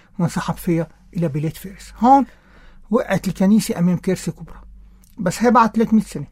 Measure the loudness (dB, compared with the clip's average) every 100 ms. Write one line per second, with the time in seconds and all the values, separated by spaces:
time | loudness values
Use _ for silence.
0 | _ -4 -2 -2 -6 -6 -2 -2 -4 _
1 | -12 -4 -4 -4 -6 -8 -14 -18 -20 0
2 | 4 6 4 -6 _ -20 -20 -20 -2 -2
3 | 0 -2 -4 0 2 4 2 0 0 0
4 | -2 -4 -6 -10 -14 -18 -20 -20 -20 -20
5 | _ -6 -4 0 2 4 4 2 2 2
6 | 0 -6 -12